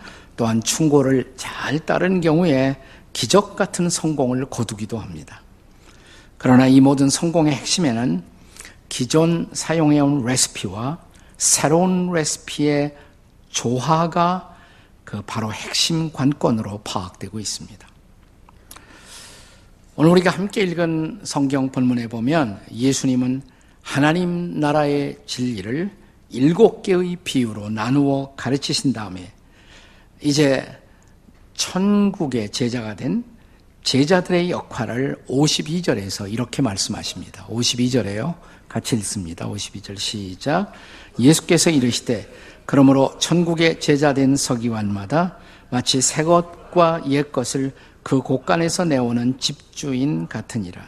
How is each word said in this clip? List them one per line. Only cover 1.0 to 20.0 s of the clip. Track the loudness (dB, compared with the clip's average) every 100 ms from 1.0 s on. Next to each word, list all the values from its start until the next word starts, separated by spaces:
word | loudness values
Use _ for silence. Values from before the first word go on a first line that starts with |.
| 4 2 -2 -10
잘 | -12 -8 -4 -4
따른 | -2 0 2 2
경우에 | 2 2 2 2 0 -2 -12 -20 -14
기적 | -8 2 2 2 -4
같은 | -4 -2 -2
성공을 | -2 -4 -2 0 -2 -4
거두기도 | -6 -6 -6 -8 -8
합니다. | -10 -14 -16 -20 -20 -20 -20 -20 -20 -20 -20 -20 -20 -4
그러나 | 6 8 8
이 | 8
모든 | 8 6 2
성공의 | 2 0 2 2
핵심에는 | 0 -2 0 0 0 0 -2 -6 -20 -20 -20 -20 -20 -12
기존 | -6 0 2 4 0 -4
사용해온 | -8 -4 2 4 4 4 2 0
레시피와 | 0 -2 -4 -8 -6 -8 -10 -16 -20 -20 -4
새로운 | 0 2 4 4 4 2 0
레시피의 | -2 -2 -6 -10 -2 0 2 -2 -6 -20 _ _ _ _
조화가 | -6 -2 -2 0 0 2 0 0 -2 -8 -20 -20 -20 -20 _ -14
그 | -12
바로 | -8 -8 -6
핵심 | -8 -6 -2 0 0 -2
관건으로 | 0 0 2 0 0 -2 -8
파악되고 | -8 -8 -8 -12 -12 -10
있습니다. | -10 -10 -14 -20 -20 -20 _ -20 _ _ -20 -20 -20 -20 -20 -20 -20 -20 -20 -20 -20 -20 -20 -20 _
오늘 | 2